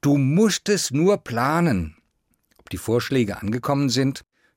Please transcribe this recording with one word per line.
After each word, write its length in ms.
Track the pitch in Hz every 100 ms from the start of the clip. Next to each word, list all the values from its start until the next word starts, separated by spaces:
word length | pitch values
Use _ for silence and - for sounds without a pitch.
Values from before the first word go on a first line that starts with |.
Du 160 | 143 143
musst 520 | 135 160 220 - -
es 220 | 202 -
nur 280 | 135 175 202
planen." 760 | - 113 127 160 170 101 82 - _ _ _ _ _ _
Ob 120 | -
die 80 | -
Vorschläge 600 | - 117 117 135 110 101
angekommen 480 | 98 120 120 139 143
sind? 340 | 120 135 139 _ _ _